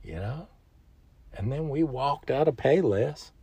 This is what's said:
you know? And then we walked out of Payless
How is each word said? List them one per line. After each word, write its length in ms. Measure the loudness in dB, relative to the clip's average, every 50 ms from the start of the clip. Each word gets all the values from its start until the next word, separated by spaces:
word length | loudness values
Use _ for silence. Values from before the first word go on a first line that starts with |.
| -12
you 120 | -10 -10
know? 320 | -8 -6 -6 -6 -8 -10 -16 _ _ _ _ _ _ _ -20 _ _ _ _ _ _ -20 -18 -10
And 140 | -6 -4 -4
then 180 | -4 -4 -4 -4
we 140 | 0 0 0
walked 480 | 0 0 -2 -2 -2 -2 -2 -2 -2
out 160 | 2 4 4
of 80 | 2 2
Payless 760 | 2 4 4 4 6 4 2 2 2 0 -2 -4 -10 -16 -20 _ _